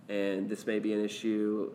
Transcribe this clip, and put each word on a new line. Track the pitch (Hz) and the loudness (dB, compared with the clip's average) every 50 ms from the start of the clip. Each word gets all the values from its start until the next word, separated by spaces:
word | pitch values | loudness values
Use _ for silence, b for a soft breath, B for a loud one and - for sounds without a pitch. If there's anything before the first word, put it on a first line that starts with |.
| - - | -10 -4
and | 104 101 98 101 98 95 98 101 | -2 0 0 2 0 0 0 -2
this | 107 101 - | -4 -4 -2
may | 117 107 107 | 0 0 2
be | 104 107 | 2 2
an | 107 107 104 | 2 2 0
issue | 101 104 - - 110 107 107 107 107 107 107 98 - | 0 -2 -2 0 0 2 2 2 2 2 0 -2 -4